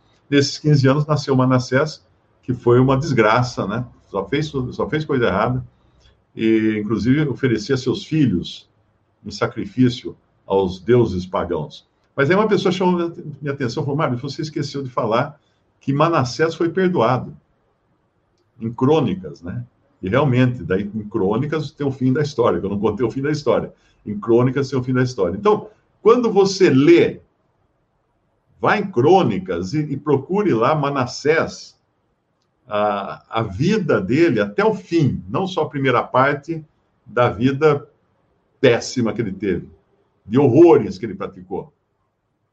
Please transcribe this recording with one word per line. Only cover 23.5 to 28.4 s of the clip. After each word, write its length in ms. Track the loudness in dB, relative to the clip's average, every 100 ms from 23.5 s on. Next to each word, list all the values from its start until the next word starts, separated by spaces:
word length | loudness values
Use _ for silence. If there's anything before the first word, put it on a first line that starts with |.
| 0 -2 -14 _ _ -10
Em 140 | -8
Crônicas 500 | 2 2 2 0 -2
tem 80 | -4
o 60 |
fim 100 | -2
da 100 | -2
história. 340 | -2 -2 -4 0
Então, 320 | 2 0 -2 _ _ _
quando 300 | 4 4 4
você 380 | 2 2 4 4
lê, 520 | 6 6 6 4 -2 _ _ _ _ _ _ _ _ _ _ _ _